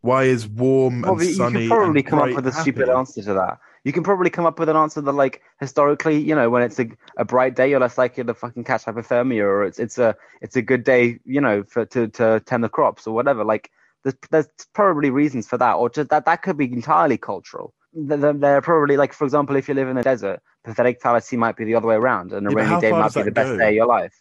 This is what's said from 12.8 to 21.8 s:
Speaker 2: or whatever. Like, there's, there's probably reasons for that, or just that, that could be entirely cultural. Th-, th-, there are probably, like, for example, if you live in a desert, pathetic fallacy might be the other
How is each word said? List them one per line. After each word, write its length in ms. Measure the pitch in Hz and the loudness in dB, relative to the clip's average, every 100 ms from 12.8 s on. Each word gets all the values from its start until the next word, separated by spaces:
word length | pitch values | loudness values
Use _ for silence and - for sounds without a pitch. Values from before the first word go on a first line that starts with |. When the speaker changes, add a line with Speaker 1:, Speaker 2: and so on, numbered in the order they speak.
| 131 - - | 0 -2 -6
Speaker 2:
or 60 | |
whatever. 320 | 113 139 123 107 | -2 0 0 -2
Like, 260 | 107 - _ _ _ | -2 -6 _ _ _
there's, 120 | 135 127 - | -8 -8 -2
there's 160 | 160 156 _ - | -2 -2 _ -12
probably 360 | - 202 156 143 | 0 2 2 0
reasons 360 | 131 151 127 - | 0 0 -2 -6
for 100 | 123 | 0
that, 160 | 123 | 2
or 160 | 90 120 | 2 -2
just 200 | 151 139 | -2 0
that, 160 | 151 147 | 0 2
that 160 | 170 | -2
could 160 | - 151 | -2 -4
be 80 | 131 | -4
entirely 460 | 123 120 156 165 113 | -4 0 2 2 0
cultural. 560 | - 95 - - - _ _ | -4 -12 -12 -16 -16 _ _
Th-, 260 | 165 143 147 | -12 -6 0
th-, 160 | 147 147 | 0 2
there 200 | 143 139 | 2 2
are 40 | |
probably, 360 | 147 165 143 143 | 2 2 2 2
like, 160 | 139 | 0
for 100 | - | -2
example, 320 | 143 147 139 139 | -2 0 0 -2
if 120 | 135 | -2
you 60 | 139 | -4
live 120 | 131 | -2
in 100 | 131 | -2
a 60 | |
desert, 380 | 127 123 98 90 _ _ - | 0 -2 -4 -8 _ _ -10
pathetic 360 | 110 123 123 | 0 0 0
fallacy 360 | - 120 - 123 | 0 0 0 -2
might 180 | 113 104 | -2 -2
be 80 | |
the 120 | 110 | -2
other 120 | 113 | 0